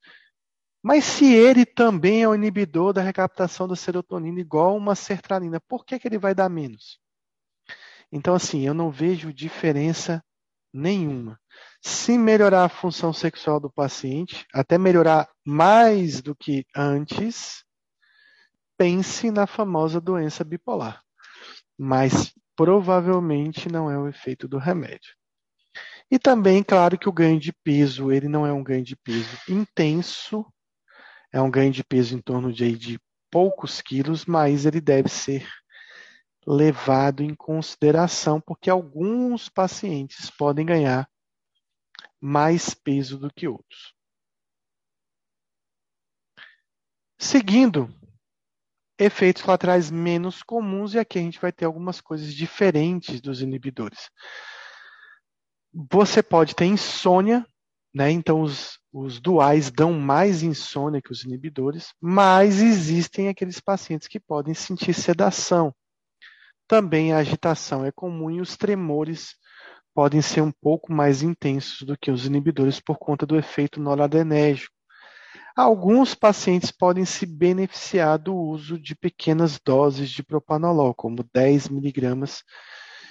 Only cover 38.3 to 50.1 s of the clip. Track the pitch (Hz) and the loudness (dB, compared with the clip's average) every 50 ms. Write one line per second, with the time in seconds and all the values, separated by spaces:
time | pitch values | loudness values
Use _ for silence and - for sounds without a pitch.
38.3 | 151 156 - - 175 - - 185 185 185 175 143 139 151 175 202 226 247 247 247 | -2 -2 -4 -8 -14 -6 -2 0 0 0 -2 -4 -8 -6 -4 -4 -2 -2 -2 -2
39.3 | 240 226 - - - - 185 180 - - - 202 165 143 139 135 - - - - | -4 -6 -8 -8 -4 -2 -2 -2 -4 -6 -8 -6 -6 -6 -8 -10 -12 -16 -18 -16
40.3 | - - 147 147 143 147 156 165 175 160 147 135 127 131 135 - _ _ _ _ | -8 -2 -2 0 0 0 0 0 2 2 2 2 0 -2 -4 -6 _ _ _ _
41.3 | _ _ _ _ _ _ _ _ _ _ _ _ _ - - - _ _ - 139 | _ _ _ _ _ _ _ _ _ _ _ _ _ -20 -20 -20 _ _ -6 -4
42.3 | 143 147 147 160 170 170 - - - - _ 151 139 139 135 127 135 139 139 143 | 0 0 2 2 2 0 -2 -6 -10 -8 _ -4 -2 -2 -4 -6 -8 -12 -12 -12
43.3 | - - 175 156 113 - _ _ - - - - _ _ _ _ _ _ _ _ | -10 -8 -8 -8 -8 -10 _ _ -20 -20 -20 -20 _ _ _ _ _ _ _ _
44.3 | _ _ _ _ _ _ _ _ _ _ _ _ _ _ _ _ _ _ _ _ | _ _ _ _ _ _ _ _ _ _ _ _ _ _ _ _ _ _ _ _
45.3 | _ _ _ _ _ _ _ _ _ _ _ _ _ _ _ _ _ _ _ _ | _ _ _ _ _ _ _ _ _ _ _ _ _ _ _ _ _ _ _ _
46.3 | _ - - - _ _ _ _ _ _ _ _ _ _ _ _ _ - - - | _ -20 -20 -20 _ _ _ _ _ _ _ _ _ _ _ _ _ -14 -2 0
47.3 | - 277 214 190 196 240 262 240 170 151 127 113 - _ - _ _ _ _ _ | 2 2 4 4 4 6 6 4 4 0 -2 -4 -8 _ -20 _ _ _ _ _
48.3 | _ _ _ _ _ _ _ _ _ _ _ _ _ - 202 208 - - 196 185 | _ _ _ _ _ _ _ _ _ _ _ _ _ 0 0 0 2 2 2 2
49.3 | 185 - - - 185 180 - 180 180 180 170 151 160 165 170 175 | 2 2 0 0 0 2 2 2 2 2 2 0 -4 -4 -2 -2